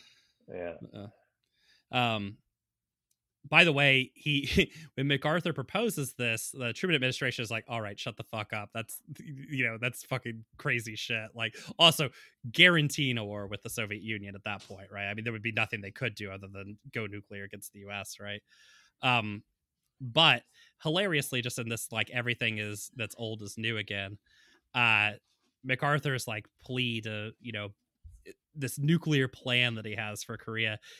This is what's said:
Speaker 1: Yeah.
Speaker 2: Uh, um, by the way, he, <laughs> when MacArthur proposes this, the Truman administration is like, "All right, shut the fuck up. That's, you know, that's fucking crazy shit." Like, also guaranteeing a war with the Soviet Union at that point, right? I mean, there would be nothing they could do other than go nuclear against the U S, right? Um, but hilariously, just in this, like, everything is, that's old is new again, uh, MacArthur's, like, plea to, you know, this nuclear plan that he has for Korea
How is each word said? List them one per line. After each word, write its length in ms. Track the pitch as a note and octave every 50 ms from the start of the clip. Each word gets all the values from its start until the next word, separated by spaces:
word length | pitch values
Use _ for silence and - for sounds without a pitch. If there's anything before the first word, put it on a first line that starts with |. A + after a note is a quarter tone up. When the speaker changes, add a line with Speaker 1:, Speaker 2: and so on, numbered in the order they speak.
| - - _ _ _ _ _ _ _ - -
Speaker 1:
Yeah. 200 | F2+ F2 E2+ E2 - - - -
Speaker 2:
Uh, 1000 | G#2+ G2+ A2 - _ _ _ _ _ _ _ _ _ _ _ _ _ _ _ -
um, 420 | B2 B2 A#2 A2 G#2 G2+ G2 A2 - _ _ _ _ _ _ _ _ _ _ _ _ _ _ _ _ _ _ _ _ -
by 160 | D3 D3+ E3 F#3
the 80 | E3+
way, 400 | C#3 C#3 C#3+ C#3 C3+ C3 B2+ - -
he, 560 | - - D3+ D3 C#3+ C3+ - - - E3+ - - - -
<laughs> 120 | - _
when 120 | - C#3
MacArthur 460 | C#3+ C#3+ C3 - D3+ E3 F3 - F3 D3
proposes 600 | C#3+ A#2 - - G3+ A#3+ A3 - D3+ C3+ - -
this, 360 | - B2 A#2 A2+ A2+ - - -
the 160 | C#3 B2 A#2 A2+
Truman 220 | - - F#3 D#3+
administration 480 | C3+ B2+ B2+ B2 - C#3+ B2 - - A#2
is 80 | G2+
like, 140 | A2+ A2+ -
"All 120 | - A#2+ A#2
right, 200 | G#2+ G2+ G2+ -
shut 180 | - B2 A2
the 60 | - -
fuck 300 | - - A2 G#2 - A2+
up. 180 | G#2+ G#2 - -
That's, 260 | A2+ A2+ - - - - - C#3+ -
you 480 | - D#3 C#3 C3+ C#3+ - C#3+ C3 B2
know, 100 | A2+ A2+ A2
that's 240 | A#2+ B2+ - - -
fucking 420 | - C3+ B2 - A#2+ A2+ A2+ A2+ - _
crazy 380 | - - D3 B2 A#2+ A2 A2+ A2
shit." 320 | - - - A#2 A2 A2 A2+ -
Like, 200 | A#2 A2+ G#2+ - A2+ G#2+ - -
also 320 | - E3+ D#3+ - - D3 A#2+ - - - - _ _ - A#2+
guaranteeing 680 | - E3 F3 F3+ F3 D#3+ D3 C#3+ - - C#3+ C3 A#2+ A2+
a 40 | G#2+
war 220 | G2+ G#2 G#2 G2+
with 160 | G2 G#2 -
the 80 | - A#2
Soviet 320 | - A#2+ A2 G2+ G#2 G#2
Union 320 | F#2+ A2 A2 G2+ G2+ G2+ G2
at 120 | F#2+ -
that 220 | G#2+ G2+ F#2+ -
point, 200 | - G2+ F#2+ G2 -
right? 140 | G#2+ G2+ G2+
I 80 | G2 G#2
mean, 120 | A2 A2
there 80 | A#2+ A2+
would 100 | G#2+ G#2+
be 80 | A2+
nothing 300 | G#2+ A#2 A2 - A#2+ G#2
they 100 | G2+ G2
could 240 | - - C3 A#2+ G#2
do 160 | - G#2 G2
other 160 | F#2+ F#2+ G2 G2
than 260 | G2 G2 G2 G2+ G#2+ - _ C#3
go 140 | - A#2+ G#2+
nuclear 380 | G2 G2+ G#2 - _ G#2 G2+ G2+
against 280 | G2+ G#2+ G2+ - - -
the 80 | G2+
U 100 | G2 G2+
S, 260 | - G2+ G2 - - -
right? 220 | G2+ G2+ G2+ G#2 - _ _ _ - - - - _ _ _ _ C3+
Um, 400 | B2+ B2 A#2 G#2+ G#2+ G#2 G#2+ - _ _ _ _ _ _ _ _ _ _ _
but 400 | C3 A#2+ A2+ D#3 E3 D3+ B2 - - _ _ - - - _ _
hilariously, 640 | - D#3 D#3+ F#3 G#3 F#3+ D#3+ C#3+ B2+ - C3+ B2 A#2
just 160 | B2 - -
in 100 | A#2+ A2+
this, 220 | A#2 G#2+ - -
like, 180 | A2+ A2 G#2+ -
everything 480 | B2+ B2 A#2 B2 A#2 - A#2+ A2 A2
is, 320 | G#2+ G#2+ G#2 G#2 G2 - - -
that's 200 | B2+ A2 - -
old 280 | - A#2 A2 A2 G#2+ G#2
is 160 | G2 - A#2
new 180 | A2 A2+ A2+
again, 400 | G#2+ G#2 - G#2 G2+ G2 G2 G2+ - _ _ _ _ _ _ _ _ _ _ -
uh, 380 | B2 A#2+ A2+ A2 G#2 G#2 G#2+ G#2+ - _ _ _ _ _ _ _ _ -
MacArthur's, 640 | C3 B2+ - D3 C#3+ D3 C#3+ - D3 C3 A#2+ -
like, 200 | A#2+ A2 A2 - - _ _
plea 380 | - - B2+ B2+ B2 A#2+ A#2 A2
to, 300 | G#2 A2 G#2+ G#2+ G#2 A2 - _
you 120 | - A#2+
know, 180 | A2 G#2 G#2 G2+ G2+ _ _ _ _ _ - - - - _ F#2+ - _ _ _ _
this 240 | D#3 C3+ A#2 - D3
nuclear 480 | C#3+ D3+ E3+ D#3+ - D#3 D3+ C3+ C3
plan 480 | B2+ - - - C3 B2 B2 B2 A#2+ A#2
that 100 | A2 G#2+
he 100 | G#2+ G#2
has 280 | A2+ A2 G#2+ G#2 - -
for 140 | - A2+
Korea 420 | - - A2+ A2 A2+ A2+ A2 G#2+ - - - -